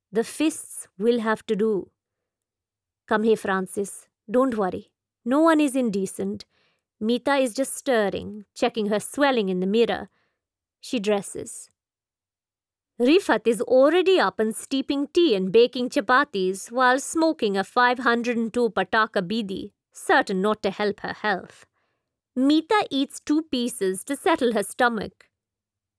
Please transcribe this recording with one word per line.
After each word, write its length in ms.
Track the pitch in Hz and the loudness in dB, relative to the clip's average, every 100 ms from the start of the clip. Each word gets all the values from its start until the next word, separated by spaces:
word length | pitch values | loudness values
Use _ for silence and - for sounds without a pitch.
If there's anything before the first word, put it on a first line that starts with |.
| _ | _
the 120 | 196 | -4
fists 640 | 233 - 311 311 - - - - | -4 0 -2 -2 -12 -16 -14 -4
will 240 | 220 240 | 0 0
have 240 | 220 214 - | 0 -4 -2
to 100 | 208 | 0
do. 340 | 220 196 - _ _ _ _ _ _ _ _ _ _ _ - | 0 -2 -6 _ _ _ _ _ _ _ _ _ _ _ -4
Come 180 | 214 | 0
here, 120 | 226 214 | 2 0
Francis. 720 | 208 190 185 - 196 - - _ - | 0 -4 -4 -6 -8 -10 -20 _ -2
Don't 260 | 240 269 220 | 0 0 0
worry. 340 | 185 175 - _ _ _ | -4 -6 -12 _ _ _
No 160 | 233 277 | -2 2
one 200 | 330 311 | 4 4
is 160 | 294 262 | 2 0
indecent. 680 | 240 196 185 - 196 208 - _ _ _ _ - | 0 -2 -4 -6 -8 -8 -14 _ _ _ _ -6
Meeta 340 | 214 240 285 | -2 -2 0
is 200 | 277 262 | 0 0
just 200 | 202 269 | -2 -4
stirring, 720 | - - 233 196 185 190 208 - | -4 0 0 0 -2 -10 -14 -16
checking 320 | - 240 233 196 | -4 -2 0 -2
her 140 | 208 | -2
swelling 480 | - - 285 247 190 | -2 0 2 2 0
in 120 | 185 | 0
the 60 | 190 | 0
mirror. 420 | 220 220 - 196 _ _ _ _ _ _ _ | 2 2 -2 -8 _ _ _ _ _ _ _
She 180 | - 254 | -8 -4
dresses. 720 | 196 202 - - - - - _ _ _ _ _ _ _ _ _ _ _ _ - | -2 -2 -4 -12 -12 -14 -20 _ _ _ _ _ _ _ _ _ _ _ _ -2
Rifat 460 | 247 359 - 226 220 | 2 4 2 0 0
is 140 | 208 | 0
already 580 | - 254 277 349 349 359 | 2 4 6 4 4 4
up 220 | 190 - | 2 0
and 160 | 220 214 | -2 -4
steeping 500 | - 269 254 277 285 | -6 -4 -2 -4 0
tea 300 | 349 339 202 | 2 4 2
and 160 | 190 | 4
baking 380 | 226 247 254 254 | 4 4 2 -4
chapatis 800 | 285 202 254 285 202 185 190 - | -2 2 2 2 -2 -2 -4 -6
while 260 | 240 254 240 | 0 2 2
smoking 580 | - 330 320 311 214 196 | 0 0 0 2 0 -2
a 60 | |
five 380 | 190 - 247 247 | -2 2 2 2
hundred 360 | 240 233 240 233 | 0 0 0 -2
and 160 | 226 | -2
two 180 | 247 233 | 0 0
Pataka 520 | 190 190 226 214 208 | -2 0 0 0 -2
bidi, 480 | 175 220 196 190 202 _ _ | -2 -4 -4 -8 -12 _ _
certain 500 | - - 311 247 190 | -6 0 2 2 0
not 200 | 208 214 | 0 0
to 60 | 202 | -4
help 300 | 185 208 196 | -2 -4 -4
her 120 | 175 | -8
health. 520 | 180 214 185 - - _ _ _ _ _ _ _ | -6 -4 -4 -6 -20 _ _ _ _ _ _ _
Meeta 520 | 247 269 311 320 427 - | 0 2 2 2 0 0
eats 300 | 269 277 - | -4 -4 -6
two 220 | - 302 | -2 -2
pieces 600 | 320 247 240 - 190 185 | -2 -4 -4 -2 -4 -4
to 120 | - 277 | -6 -2
settle 360 | 370 330 247 | 0 2 0
her 120 | 202 | 0
stomach. 640 | 151 - 240 226 185 - _ _ _ _ _ _ _ | -4 0 0 0 -8 -14 _ _ _ _ _ _ _